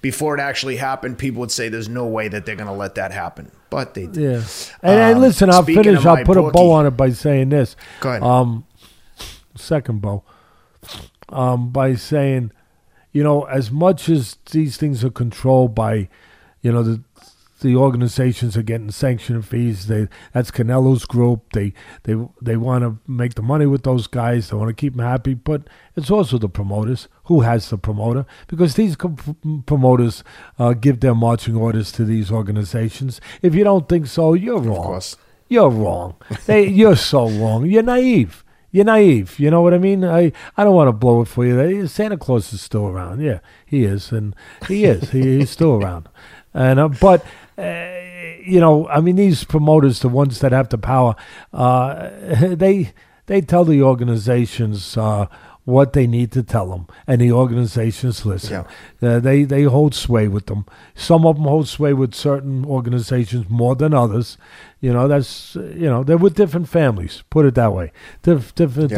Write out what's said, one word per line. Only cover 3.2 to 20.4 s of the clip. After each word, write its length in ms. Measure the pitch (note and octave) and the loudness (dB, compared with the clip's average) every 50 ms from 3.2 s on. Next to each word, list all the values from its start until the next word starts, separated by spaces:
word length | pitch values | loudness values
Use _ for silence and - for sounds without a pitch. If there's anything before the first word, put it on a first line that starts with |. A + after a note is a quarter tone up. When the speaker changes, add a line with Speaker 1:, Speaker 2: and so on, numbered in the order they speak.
| E2+ E2+ - - D2 - _ _ _ _ | -12 -12 -12 -16 -20 -20 _ _ _ _
Speaker 1:
But 220 | - C#3+ C3 - | -8 -8 -8 -8
they 140 | - - F#2 | -10 -12 -12
do. 120 | - G3 D#3+ | -10 -6 -4
Speaker 2:
Yeah. 200 | D3+ C3+ B2 A#2 A2+ - - - - - - - | -4 -2 -2 -4 -6 -10 -12 -16 -16 -18 -18 -4
And, 160 | - F3+ G3 G#3+ | 2 4 4 6
and 180 | A3+ A3 A3+ | 6 6 6
Speaker 1:
Um, 40 | A#3+ | 6
Speaker 2:
listen, 300 | C4 C4 F3+ - G3 F#3+ | 6 4 6 4 6 6
I'll 120 | F3+ F3+ | 6 6
Speaker 1:
speaking 200 | E3 D3+ D#3+ G3+ G#3 | 6 4 4 4 6
Speaker 2:
finish. 140 | G#3 F#3+ D3+ | 6 4 6
Speaker 1:
of 60 | A#2+ | 6
Speaker 2:
I'll 100 | F3 E3 | 4 4
Speaker 1:
my 80 | C#3 B2 | 6 4
Speaker 2:
put 140 | - F#3 F#3 | 4 4 4
a 40 | |
bow 80 | D#3 D3+ | 4 4
Speaker 1:
bookie 120 | C#3+ F3 F3+ F3 | 4 6 6 6
Speaker 2:
on 160 | E3 D#3 D3 | 6 4 4
it 60 | C#3+ | 2
by 180 | B2+ A#2+ C3+ C3 | 2 2 0 0
saying 400 | A#2+ - - D3+ C#3+ C3+ C3 C3+ | 0 -2 -2 0 0 2 0 2
this. 260 | D3 D3 B2+ - - - - - - - | 2 0 0 -2 -4 -18 -20 -20 -16 -8
Speaker 1:
Go 80 | - C3+ | -6 -6
ahead. 140 | B2 A2 | -4 -2
Speaker 2:
Um, 420 | - B2 B2 B2+ B2+ A#2+ A2+ A2+ B2 _ _ _ _ _ _ _ _ _ - - - - - - _ _ _ | 0 2 2 2 2 0 -2 -6 -10 _ _ _ _ _ _ _ _ _ -20 -20 -20 -20 -20 -20 _ _ _
second 440 | - - - E3 D3 B2 - A2+ G#2 | -20 -6 -4 -4 -2 -2 -4 -6 -6
bow. 220 | G2 G#2 G2+ G2 _ _ _ _ _ _ _ _ _ _ _ _ - - - - - _ _ _ - - | -6 -6 -6 -8 _ _ _ _ _ _ _ _ _ _ _ _ -20 -20 -20 -20 -20 _ _ _ -20 -12
Um, 400 | - C3+ B2+ B2+ B2+ B2 B2 B2 | -6 -4 -2 -2 -2 -2 -4 -4
by 240 | B2 C3+ C3 C3+ C3 | -2 -2 0 0 -2
saying, 580 | A#2 - - D3+ D3 C#3 C#3 C3+ C3 A#2+ G#2+ _ _ _ _ _ _ _ _ _ _ _ _ | -2 -4 -4 -2 0 0 0 -2 -2 -4 -8 _ _ _ _ _ _ _ _ _ _ _ _
you 100 | _ D3 | _ 0
know, 220 | D3 D3+ D3 C#3+ C#3+ | 2 2 2 0 -2
as 260 | - C3+ C3+ B2+ G#2+ | -2 -4 -4 -4 -4
much 380 | B2+ D3+ E3+ F#3 F#3 - - D#3+ | -2 2 2 2 2 0 0 0
as 280 | E3 D3+ A#2+ - - _ _ - | 0 0 0 -4 -12 _ _ -6
these 280 | - D#3 D#3 C#3+ - - | -2 -2 -2 -2 -4 -4
things 260 | D#3 D3 C#3 A#2 A#2 | -4 -4 -2 -2 -4
are 60 | C3 | -4
controlled 640 | A2 - B2 A#2 - - - C3 C3 C3 B2+ A#2+ G#2+ | -4 -4 -6 -6 -6 -4 0 2 4 4 2 2 0
by, 340 | A2+ A2 A2 A2 A2 G2 - _ _ _ _ _ _ _ _ _ _ | -2 -2 -2 -2 -4 -4 -6 _ _ _ _ _ _ _ _ _ _
you 100 | - A#2+ | -2 -2
know, 100 | A#2 A#2+ | 0 0
the, 200 | A#2 A2+ A2+ A2 B2+ _ _ _ _ _ _ _ _ _ _ _ | 0 -2 -4 -6 -8 _ _ _ _ _ _ _ _ _ _ _
the 140 | - C3 B2 | -2 0 2
organizations 840 | B2+ C3+ C#3 B2 A#2+ A#2+ A#2 - - B2+ B2+ A#2 - B2+ A#2+ G2 | 4 2 2 2 0 -2 -2 -2 0 -2 -2 -2 -2 -6 -4 -4
are 60 | A#2+ | -4
getting 280 | A2 A2 A2+ A2+ A2 G#2+ | -4 -4 -6 -8 -8 -12
sanction 500 | - - - C3 B2 A2+ - - A#2 A#2 | -8 -4 -2 -2 -2 -4 -6 -6 -6 -6
fees. 460 | G#2 - - A#2 A#2+ A#2 A2 F#2 F#2 G#2+ | -6 -6 -4 -2 -2 -2 -4 -6 -6 -4
They, 180 | A2+ G#2+ A2 - - - - _ | -4 -4 -4 -6 -8 -18 -20 _
that's 200 | _ A#2+ | _ -4